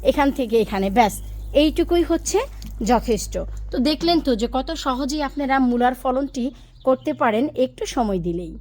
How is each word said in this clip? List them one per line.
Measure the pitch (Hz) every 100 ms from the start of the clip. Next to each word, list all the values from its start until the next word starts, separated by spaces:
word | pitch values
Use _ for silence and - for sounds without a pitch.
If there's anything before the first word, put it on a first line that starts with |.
| -
এখান | 269 277 277
থেকে | 240 226
এখানে, | 208 196 196 202
ব্যাস | 214 - - - - -
এইটুকুই | 311 311 339 349 311
হচ্ছে | 330 - 381 554 - - - 214
যথেষ্ট। | 233 - 208 - 185 - - -
তো | - 254
দেখলেন | 302 339 339 277
তো | 233
যে | 233 262
কত | 269 320 285
সহজেই | 254 277 302 277
আপনারা | 285 277 269 254
মূলার | 240 247 254
ফলনটি | 262 262 277 269 240 - - - -
করতে | 254 - 262
পারেন | 269 214 294 - 254
একটু | - 427 -
সময় | 220 190 170
দিলেই। | 170 170 -